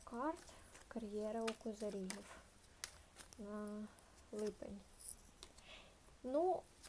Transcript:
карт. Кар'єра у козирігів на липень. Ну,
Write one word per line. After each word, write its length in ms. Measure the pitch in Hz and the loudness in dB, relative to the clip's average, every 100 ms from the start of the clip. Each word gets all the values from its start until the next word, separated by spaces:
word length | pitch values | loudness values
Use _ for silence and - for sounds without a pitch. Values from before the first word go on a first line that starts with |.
карт. 340 | - 240 294 330 - - - - - | -2 2 4 2 -2 -12 -12 -12 -4
Кар'єра 540 | 233 214 208 214 226 | -2 0 2 2 4
у 60 | 226 226 | 2 2
козирігів 800 | 226 208 208 202 190 196 208 - - - - - - - - - - - | 0 2 2 2 0 -2 -4 -10 -12 -16 -16 -4 -4 -4 -14 -12 -10 -6
на 480 | 202 208 208 208 214 - - - - | -2 0 0 -2 -4 -8 -16 -16 -4
липень. 460 | 208 214 202 - 202 - - - - - - - - - - - - - - | 2 2 2 -4 -6 -8 -8 -4 -4 -8 -12 -12 -12 -12 -12 -12 -14 -16 -6
Ну, 400 | 254 285 359 349 - - | 6 8 10 8 4 -10